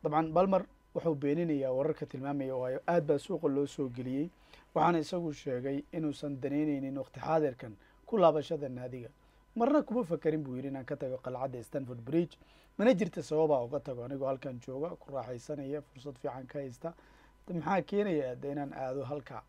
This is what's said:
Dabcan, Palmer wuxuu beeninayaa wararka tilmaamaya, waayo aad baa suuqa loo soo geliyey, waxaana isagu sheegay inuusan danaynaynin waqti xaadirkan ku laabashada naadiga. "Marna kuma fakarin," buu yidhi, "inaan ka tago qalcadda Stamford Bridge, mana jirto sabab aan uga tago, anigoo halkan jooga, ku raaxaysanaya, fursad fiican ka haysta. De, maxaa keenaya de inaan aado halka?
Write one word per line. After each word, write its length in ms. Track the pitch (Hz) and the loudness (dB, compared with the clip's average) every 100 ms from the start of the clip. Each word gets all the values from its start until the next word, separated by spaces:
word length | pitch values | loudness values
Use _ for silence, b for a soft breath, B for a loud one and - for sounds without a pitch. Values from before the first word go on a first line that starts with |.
Dabcan, 300 | 160 151 160 | 4 2 4
Palmer 320 | 165 196 190 196 - _ 170 | 4 6 4 0 -14 _ -2
wuxuu 200 | 165 147 | 0 0
beeninayaa 560 | 143 151 170 147 135 | 0 2 2 0 0
wararka 340 | 127 151 156 147 | 0 0 -2 -6
tilmaamaya, 500 | 135 139 143 131 131 | -6 -4 -2 -2 -2
waayo 240 | 127 135 - | -2 -2 2
aad 180 | 175 151 | 2 4
baa 120 | 143 | 0
suuqa 280 | - 175 151 | 2 0 2
loo 180 | 139 143 | 2 0
soo 220 | - 135 | -2 -4
geliyey, 400 | 120 127 131 170 B B B B | -2 -4 -2 -2 B B B B
waxaana 260 | - 165 170 | 2 4 4
isagu 340 | 147 180 170 | 0 -2 -4
sheegay 500 | 143 - 123 131 139 - | -4 -4 -2 -2 -4 -4
inuusan 480 | 175 160 139 147 135 | -4 -2 -2 -6 -4
danaynaynin 560 | 135 143 151 143 135 139 | -2 0 2 0 -2 -6
waqti 220 | 131 - | -8 -8
xaadirkan 540 | - 160 151 120 123 104 b b - | 2 4 4 0 -12 -14 b b -2
ku 100 | 226 | 6
laabashada 520 | 170 151 139 160 139 | 8 6 0 -4 -4
naadiga. 400 | 127 127 127 117 _ b b b - | -6 -8 -10 -12 _ b b b 2
"Marna 280 | 240 302 | 4 4
kuma 200 | 294 226 | 4 0
fakarin," 380 | 185 165 160 156 | 0 0 2 0
buu 120 | 139 127 | -2 -6
yidhi, 100 | 135 | -6
"inaan 160 | 135 127 | -8 -6
ka 100 | 147 | -6
tago 220 | 135 127 | -4 -4
qalcadda 420 | - 127 135 123 | -6 -4 -4 -4
Stamford 380 | 113 147 131 123 | -6 -6 -6 -8
Bridge, 360 | 117 165 170 - b b b - | 0 2 2 -4 b b b 2
mana 160 | 214 196 | 4 6
jirto 260 | 196 - | 2 -4
sabab 300 | 147 156 156 | 0 4 6
aan 120 | 139 120 | 4 2
uga 100 | 143 | -4
tago, 220 | 120 123 | -4 -8
anigoo 220 | 120 139 135 | -6 -4 -2
halkan 320 | 135 143 123 120 | -2 -6 -10 -8
jooga, 240 | 131 160 175 | -6 -6 -8
ku 140 | - | -10
raaxaysanaya, 680 | 139 117 123 - 147 135 147 | -8 -8 -10 -8 -8 -4 -6
fursad 360 | - 127 135 131 | -8 -14 -14 -8
fiican 300 | 143 127 127 | -8 -8 -10
ka 100 | 147 | -8
haysta. 340 | 139 120 165 175 B B B B - | -8 -8 -10 -12 B B B B -6
De, 60 | |
maxaa 280 | 180 147 196 - | -4 2 0 2
keenaya 500 | 202 202 160 131 123 | 0 2 2 0 -4
de 160 | 139 | -4
inaan 220 | 143 139 | -4 -4
aado 300 | - 131 135 127 | -4 -4 -4 -4
halka? 380 | 147 127 117 | -8 -8 -14